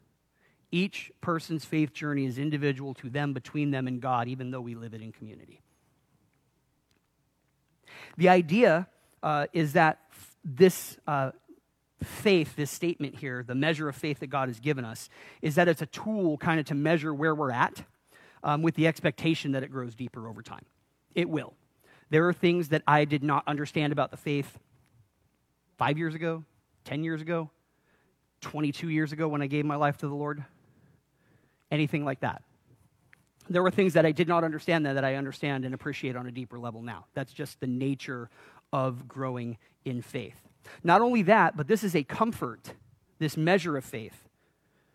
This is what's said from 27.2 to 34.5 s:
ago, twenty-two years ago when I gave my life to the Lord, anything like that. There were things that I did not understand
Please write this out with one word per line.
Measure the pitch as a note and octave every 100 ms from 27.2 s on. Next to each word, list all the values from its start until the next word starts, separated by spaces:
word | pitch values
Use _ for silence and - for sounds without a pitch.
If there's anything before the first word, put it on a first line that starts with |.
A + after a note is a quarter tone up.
ago, | D#3 E3+ D#3 - _ _ _ _ _ _ _ _
twenty-two | - D3+ D3+ - E3
years | D#3 D#3
ago | D3+ D#3+
when | D3
I | C#3
gave | D3 D3
my | C#3+
life | D3 C#3+
to | D3
the | C#3+
Lord, | D3 D3+ C#3 _ _ _ _ _ _ _ _ _ _ _ _
anything | D3+ D3+ D#3 C#3+
like | C3+
that. | A#2+ - - _ _ _ _ _ _ _ _ _ -
There | F3+
were | F#3
things | F#3+ F#3+
that | D#3+ D#3+
I |
did | D3+ E3+
not | E3+
understand | E3